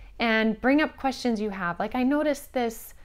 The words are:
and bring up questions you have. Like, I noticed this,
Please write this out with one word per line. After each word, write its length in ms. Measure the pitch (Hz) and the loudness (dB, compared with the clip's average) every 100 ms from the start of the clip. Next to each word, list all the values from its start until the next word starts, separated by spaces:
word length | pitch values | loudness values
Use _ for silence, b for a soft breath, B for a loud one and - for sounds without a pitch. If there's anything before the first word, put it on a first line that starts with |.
| b b | b b
and 400 | 226 220 220 220 | 0 2 2 2
bring 180 | 240 294 | 4 4
up 160 | 302 - | 4 0
questions 440 | 277 247 247 214 | -4 -2 -2 0
you 100 | 214 | -2
have. 280 | 196 175 170 | -4 -4 -2
Like, 160 | 208 | -2
I 80 | 254 | 0
noticed 520 | 254 294 302 277 - | 2 2 2 -2 -4
this, 400 | 254 233 226 - - | -2 -2 -4 -14 -18